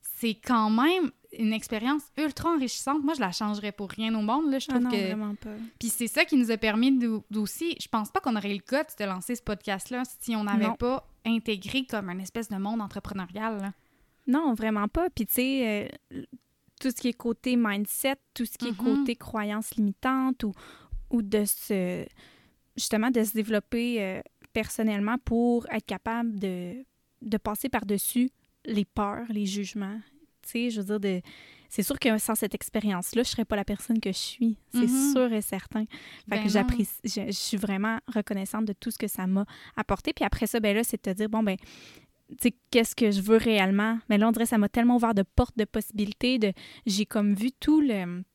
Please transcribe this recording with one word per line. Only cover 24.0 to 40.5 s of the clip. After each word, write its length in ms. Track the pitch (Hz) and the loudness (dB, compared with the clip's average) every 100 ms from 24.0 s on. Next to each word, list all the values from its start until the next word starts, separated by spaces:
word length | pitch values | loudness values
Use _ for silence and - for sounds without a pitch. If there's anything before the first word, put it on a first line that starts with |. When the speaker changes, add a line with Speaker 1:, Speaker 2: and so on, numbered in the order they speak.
Speaker 2:
euh, 180 | 190 185 - _ - | -2 -6 -10 _ -8
personnellement 640 | - 220 - 220 208 208 247 | -4 -4 0 0 2 0 -2
pour 420 | - 233 240 240 233 | 0 2 4 2 0
être 160 | 220 - | -8 -6
capable 520 | 190 - 226 233 208 | -6 -4 -2 -2 -2
de, 360 | 190 180 180 233 269 _ _ _ | -4 -4 -8 -10 -14 _ _ _
de 140 | 226 208 | -4 -2
passer 300 | - 214 277 | -2 -4 -2
par-dessus 600 | 240 202 202 - 247 254 _ _ _ | -4 -2 -2 0 0 0 _ _ _
les 200 | - 214 | -4 -2
peurs, 400 | 202 - 208 220 233 | -2 -2 -2 -2 -4
les 160 | 208 202 | -4 -2
jugements. 520 | 202 196 214 196 214 - 294 _ _ | -4 -6 -6 -8 -8 -14 _ _ _
Tu 80 | - | -8
sais, 200 | 233 240 | -4 -2
je 100 | 220 | -4
veux 60 | 196 | -4
dire, 140 | 214 | -2
de, 200 | 196 185 - - - - _ | 0 -2 -4 -18 -20 -20 _
c'est 140 | - | -2
sûr 160 | 202 277 | -2 2
que 200 | 240 220 | 2 2
sans 160 | - | 0
cette 200 | 220 208 | -2 -2
expérience-là, 680 | 202 - 220 208 185 185 233 | -4 -4 -2 0 -2 -2 0
je 60 | 240 | 0
serais 140 | - | 0
pas 120 | 220 208 | -2 -2
la 80 | |
personne 340 | 202 202 - 226 | -2 -6 0 0
que 100 | 196 | 0
je 60 | 190 | -4
suis. 380 | - - 226 214 _ | -6 0 0 0 _
C'est 80 | 247 240 | 2 4
Speaker 1:
Mhm. 220 | 262 277 | 4 4
Speaker 2:
sûr 200 | 269 254 | 4 4
et 80 | 220 | 2
certain. 440 | 208 190 - 220 | -2 -6 -4 -4
Fait 40 | 220 - - - - | -4 -8 -18 -20 -4
Speaker 1:
Ben 80 | 202 | 0
Speaker 2:
que 40 | |
Speaker 1:
non. 40 | 214 | 2
Speaker 2:
j'apprécie, 420 | 202 247 240 202 - | 4 4 2 0 -2
je, 220 | 226 208 190 | -6 -4 -4
je 40 | |
suis 260 | 196 - 208 | -4 -2 -2
vraiment 420 | 202 196 214 226 - | -2 0 0 -2 -4
reconnaissante 520 | 220 208 202 190 214 220 | -4 -2 -4 -4 -4 -4
de 60 | |
tout 180 | 196 - | -4 -6
ce 80 | - | -4
que 80 | 214 | -6
ça 180 | - 185 | -2 0
m'a 200 | 190 202 - - - | 2 0 -6 -16 -8
apporté. 360 | 208 196 - | -2 -2 -2
Puis 120 | - | -2
après 220 | - - | -2 0
ça, 140 | 214 | 0